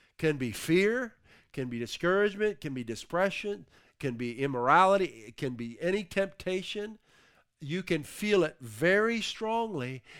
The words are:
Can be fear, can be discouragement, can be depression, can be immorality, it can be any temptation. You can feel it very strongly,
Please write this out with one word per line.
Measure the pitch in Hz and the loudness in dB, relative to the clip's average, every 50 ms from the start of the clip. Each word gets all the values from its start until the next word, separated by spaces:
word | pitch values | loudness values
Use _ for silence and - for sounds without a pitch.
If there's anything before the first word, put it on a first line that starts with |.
| _ _ _ - | _ _ _ -2
Can | - 156 151 131 | 0 0 0 0
be | 131 120 | -2 -4
fear, | 107 - - - 160 185 196 208 233 254 254 226 - _ _ _ - - _ _ | -4 -4 0 2 4 4 4 4 2 0 -4 -6 -8 _ _ _ -20 -20 _ _
can | - 143 131 123 | -8 -6 -6 -4
be | 120 117 | -4 -6
discouragement, | 120 110 - - - 175 185 202 208 208 190 202 214 214 202 - | -6 -6 -4 -2 0 2 4 4 4 2 2 0 -2 -2 -2 -4
can | - 147 135 | -6 -8 -6
be | 127 120 | -6 -6
depression, | 117 113 - - - - 170 190 196 185 - - 208 202 196 165 - _ _ _ _ _ - | -6 -8 -8 -8 -4 0 2 2 2 0 -2 -6 -6 -6 -8 -10 -16 _ _ _ _ _ -8
can | - 135 120 | -6 -4 -4
be | 113 123 120 120 120 | -4 -4 -6 -2 -2
immorality, | 139 139 135 123 120 131 147 170 190 190 196 196 185 147 117 113 107 110 | -2 -2 0 2 4 6 8 8 8 8 6 4 2 -2 -4 -10 -18 -18
it | - - | -10 -6
can | 151 135 127 | -6 -4 -4
be | 113 120 117 117 101 | -4 -8 -8 -8 -4
any | 165 175 190 214 196 | -2 -2 0 -2 -2
temptation. | 165 - 196 196 196 196 - - 185 185 190 180 - - 208 208 214 214 - _ _ _ _ _ _ _ _ _ _ _ _ | -2 -2 -2 -2 -2 -4 -8 -6 -4 -4 -4 -4 -6 -8 -8 -8 -10 -12 -16 _ _ _ _ _ _ _ _ _ _ _ _
You | 156 135 160 190 185 | -8 -4 -4 -4 -2
can | - 180 151 139 | 0 -2 -2 -2
feel | - - - 208 208 208 190 - | -6 -8 -6 0 2 4 4 4
it | - - - | 4 0 -6
very | 127 113 107 110 151 175 190 208 214 226 233 226 | -14 -14 -4 0 2 4 4 4 4 2 0 -2
strongly, | 214 - - - 220 220 226 233 233 226 196 147 123 127 131 127 - - - - | -4 -6 -6 -6 -4 -2 -2 -2 -2 -2 -4 -6 -6 -6 -8 -10 -14 -18 -20 -20